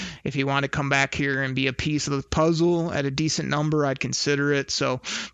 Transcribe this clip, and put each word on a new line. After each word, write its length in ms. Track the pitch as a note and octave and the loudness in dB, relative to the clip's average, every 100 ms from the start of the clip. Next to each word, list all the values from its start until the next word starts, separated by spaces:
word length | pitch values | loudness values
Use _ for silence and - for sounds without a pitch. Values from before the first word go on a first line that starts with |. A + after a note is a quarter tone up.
| F#3+ D#3 | -8 -8
if 120 | - | -6
he 100 | C3+ | -2
wanted 260 | C3+ C#3 C#3 | 0 0 0
to 60 | - | -2
come 120 | C#3 | 2
back 280 | C#3 C3+ - | 2 2 0
here 260 | C#3 C3+ | -2 0
and 140 | C3+ C3 | -2 0
be 100 | C3+ | -2
a 60 | |
piece 340 | B2 D#3 D3+ D3 | -2 0 0 0
of 60 | |
the 160 | C#3 - | -2 0
puzzle 640 | - D#3+ D#3+ E3+ F3 E3 | 2 2 4 4 2 0
at 140 | - C#3 | -2 -2
a 40 | |
decent 380 | C#3 D#3 - C#3 | 0 -2 0 -2
number, 360 | C#3+ D#3 D3+ | 0 2 2
I'd 140 | C#3+ C3+ | 2 0
consider 540 | B2 B2+ - C#3+ C#3+ | -2 -2 0 2 2
it. 180 | C#3+ C3+ | 0 0
So 300 | - C3+ B2+ - - - | -2 0 -2 -4 -8 -2